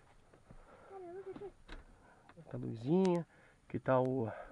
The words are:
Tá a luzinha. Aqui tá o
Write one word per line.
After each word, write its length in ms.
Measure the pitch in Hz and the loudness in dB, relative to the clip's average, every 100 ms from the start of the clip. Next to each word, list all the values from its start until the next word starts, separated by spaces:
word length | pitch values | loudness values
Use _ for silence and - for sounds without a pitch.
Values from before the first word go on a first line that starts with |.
| - - _ - - - - - - 392 349 370 381 381 392 - - - - - - - - - 160 | -20 -20 _ -20 -20 -20 -20 -20 -18 -14 -12 -12 -12 -10 -12 -14 -14 -14 -16 -20 -20 -20 -20 -20 -12
Tá 80 | 127 | -8
a 0 | |
luzinha. 680 | 123 113 120 175 190 175 160 - - - - | -6 -4 2 4 6 4 -2 -12 -20 -20 -8
Aqui 120 | 113 | -2
tá 200 | - 131 | 4 4
o 300 | 127 131 110 - - | 4 2 -2 -4 -12